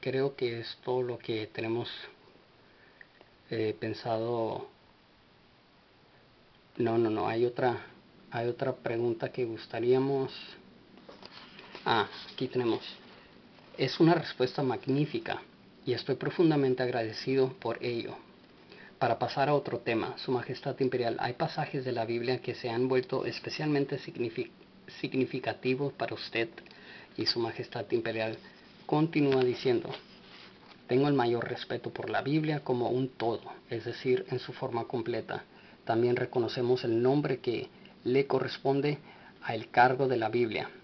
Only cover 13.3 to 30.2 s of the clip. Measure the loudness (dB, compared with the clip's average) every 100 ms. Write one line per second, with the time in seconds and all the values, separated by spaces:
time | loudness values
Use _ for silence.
13.3 | -20 -20 -20 -20 -2 -2 6 6 6 2
14.3 | 0 0 2 0 -2 0 2 2 -2 -4
15.3 | -6 -8 -20 -20 -12 -4 -4 -2 -2 -2
16.3 | 4 4 6 4 2 0 0 -2 -4 0
17.3 | 2 2 0 -4 -4 -2 -4 -4 -10 -16
18.3 | -20 -20 -20 -20 -20 -20 -2 0 2 -2
19.3 | 0 2 2 2 -4 0 0 -2 -6 -2
20.3 | -2 -2 -6 -6 0 0 2 0 0 -4
21.3 | -2 -2 -2 -4 -2 -2 -2 -2 -2 0
22.3 | -2 -2 -6 -4 0 4 4 2 -2 -2
23.3 | -4 -8 -4 0 2 0 -2 -8 -4 -4
24.3 | -2 -8 -8 -20 -20 -20 -8 -4 0 0
25.3 | 0 -4 -4 -2 0 -2 -2 -6 -6 -6
26.3 | -2 -2 -4 -20 -20 -20 -20 -16 -4 -2
27.3 | 0 -2 -4 -8 -6 -2 0 0 -2 -4
28.3 | -4 -14 -20 -20 -20 -2 2 2 4 4
29.3 | 4 4 2 2 2 0 -10 -14 -20